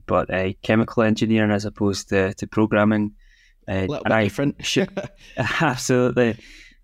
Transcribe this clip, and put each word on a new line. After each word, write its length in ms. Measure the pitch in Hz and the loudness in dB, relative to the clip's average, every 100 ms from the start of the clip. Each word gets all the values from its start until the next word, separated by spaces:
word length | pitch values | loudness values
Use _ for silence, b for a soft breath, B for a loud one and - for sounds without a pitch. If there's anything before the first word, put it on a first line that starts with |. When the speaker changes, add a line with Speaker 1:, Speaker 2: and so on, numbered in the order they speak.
| - | -2
Speaker 1:
but, 260 | 92 92 | -2 0
uh, 200 | 92 92 98 | -2 -4 -4
chemical 400 | - 110 117 - | 0 2 2 0
engineering 480 | 110 107 110 110 107 | 0 2 2 2 2
as 140 | 104 104 | 0 -2
opposed 440 | - 104 95 - | -2 -2 -2 -2
to, 240 | 98 95 | 0 0
to 140 | 101 104 | -2 -6
programming. 640 | - 110 107 104 107 107 - b b b b - | 0 2 4 2 2 -2 -8 b b b b -8
Uh, 60 | |
Speaker 2:
A 80 | 95 | -4
little 140 | 95 - | -4 -4
Speaker 1:
and 60 | - | 0
Speaker 2:
bit 80 | |
Speaker 1:
I 100 | 110 | 2
Speaker 2:
different. 420 | 104 - 143 - - | 0 0 -4 -4 -4
Speaker 1:
shi- 220 | - 190 - - | -2 -2 -4 -12
Speaker 2:
<laughs> 160 | - | -14
Speaker 1:
<laughs> 160 | - - | -12 -6
Absolutely. 1000 | - - 160 123 - 127 123 127 120 104 B B B B | -4 0 -2 -2 0 2 2 2 0 0 B B B B